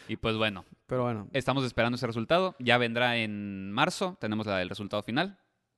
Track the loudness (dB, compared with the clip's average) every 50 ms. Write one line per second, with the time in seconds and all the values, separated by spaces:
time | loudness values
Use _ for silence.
0 | -10 -10 -8 -2 0 0 2 2 0 0 -2 -4 -10 -14 -20 _ _ -4 -2 0
1 | 0 0 -2 -4 -6 -4 -4 -2 0 0 0 0 0 0 0 2 2 2 0 0
2 | -2 -2 -2 -4 0 2 2 2 2 0 -4 0 4 4 6 6 4 2 2 2
3 | 2 2 2 2 0 -2 -4 -6 -6 -6 -6 -8 -8 -4 0 2 2 2 2 -2
4 | -4 -4 -4 -4 -4 -2 -2 -2 0 0 0 0 -2 -2 -4 -8 -6 -4 -4 -4
5 | -4 -2 -2 -2 -2 -2 -6 -14 _ _ _ _ _ _ _